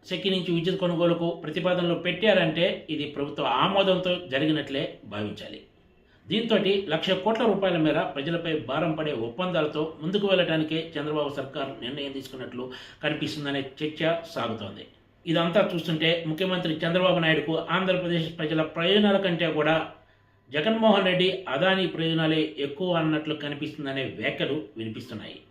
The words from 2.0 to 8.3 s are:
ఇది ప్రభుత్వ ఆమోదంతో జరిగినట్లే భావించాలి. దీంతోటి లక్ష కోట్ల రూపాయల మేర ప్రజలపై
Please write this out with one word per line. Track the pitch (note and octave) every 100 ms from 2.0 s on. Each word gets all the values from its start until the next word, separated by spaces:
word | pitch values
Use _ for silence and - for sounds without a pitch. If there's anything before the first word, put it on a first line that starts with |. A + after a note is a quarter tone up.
| F3 F3 G#3+ F#3 E3 D#3 F#3 F3+ -
ఇది | D3+ D3 -
ప్రభుత్వ | C#3+ D3+ C3+ B2
ఆమోదంతో | E3 G3 F#3+ F3+ F3+ F3+ B2
జరిగినట్లే | C3+ D#3 D#3 C#3 C#3 D#3+ - A2+
భావించాలి. | G#2 G#2 F2 F2+ - - _ _ _ _ _ -
దీంతోటి | G3 A#3 G#3 F3+ G3 F#3+
లక్ష | D#3+ -
కోట్ల | F#3 G#3 A3+ A3+
రూపాయల | F#3+ F#3+ E3+
మేర | D#3 D3 E3+
ప్రజలపై | C#3+ C#3+